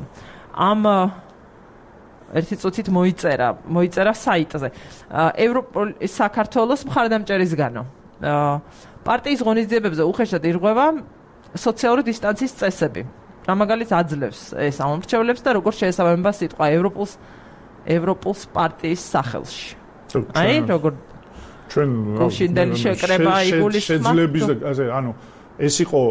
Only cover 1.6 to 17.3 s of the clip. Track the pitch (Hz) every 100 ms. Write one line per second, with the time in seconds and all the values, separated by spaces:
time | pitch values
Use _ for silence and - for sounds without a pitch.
1.6 | - - - - - - - - 165 208
2.6 | 190 185 202 180 180 180 170 135 120 -
3.6 | - 165 175 175 196 214 - 185 160 156
4.6 | 131 - - - - - 160 - 226 240
5.6 | - - 208 - 202 - 208 220 208 254
6.6 | 226 277 269 - 233 220 214 196 180 160
7.6 | 135 120 127 - - - 143 147 147 143
8.6 | - - - - - 247 262 285 226 220
9.6 | 220 233 208 156 160 202 226 175 156 170
10.6 | 196 220 294 320 - - - - - -
11.6 | 247 226 247 247 233 226 208 208 262 -
12.6 | 196 185 156 110 120 - - - - 190
13.6 | 208 226 226 180 170 147 123 - - -
14.6 | 143 139 139 151 190 233 226 240 - 226
15.6 | 185 - 190 175 175 175 185 202 165 -
16.6 | 151 160 190 185 202 - -